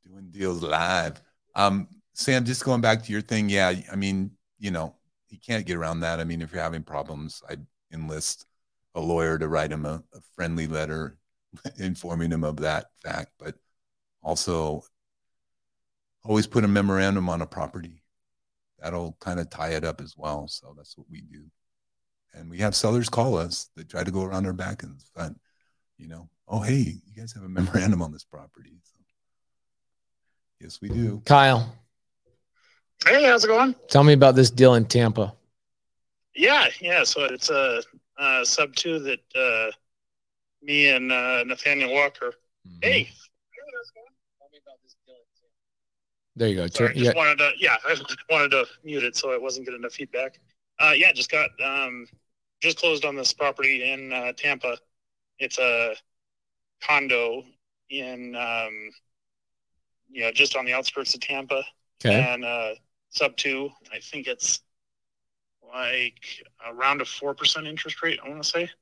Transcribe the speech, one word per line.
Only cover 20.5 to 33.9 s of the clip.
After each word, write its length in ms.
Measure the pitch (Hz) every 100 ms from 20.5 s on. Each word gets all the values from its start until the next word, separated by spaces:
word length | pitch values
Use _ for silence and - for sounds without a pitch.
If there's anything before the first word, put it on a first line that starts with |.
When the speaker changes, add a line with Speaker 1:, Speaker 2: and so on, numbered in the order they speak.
| - -
Speaker 1:
that's 220 | 73 71 -
what 100 | -
we 100 | -
do. 240 | - 73 78 _ _ _ _ _ _ _ _
And 160 | - 82
we 100 | 85
have 140 | 104
sellers 360 | - 107 120 113
call 260 | - 127 92
us 320 | 85 - - -
that 140 | 80
try 140 | -
to 60 | 90
go 120 | 95
around 240 | 95 95 95
our 80 |
back, 280 | 90 95 98
and 120 | -
it's 160 | 71 _
fun, 260 | - 82 - _ _ _ _ _ _
you 100 | 78
know, 220 | 82 85 _ -
"Oh, 120 | 110
hey, 360 | 104 139 95 -
you 100 | _
guys 180 | 107 113
have 80 | 107
a 60 | 92
<laughs> 0 |
memorandum 520 | 92 90 95 98 92
on 100 | 80
this 140 | 76
property." 540 | - 73 69 - - 87
So, 140 | _ _ _ _ _ _ _ _ _ _ _ _ _ _ _ _ _ _
yes, 200 | 82 -
we 80 | 101
do. 320 | 104 113 110 110
Speaker 2:
Kyle. 500 | 143 135 120 117 - _ _ _ _ _ _ _ _ _ _ _ _ -
Speaker 3:
Hey, 180 | 262
how's 200 | 277 240
it 40 | 220
going? 260 | 220 262 247
Speaker 2:
Tell 140 | -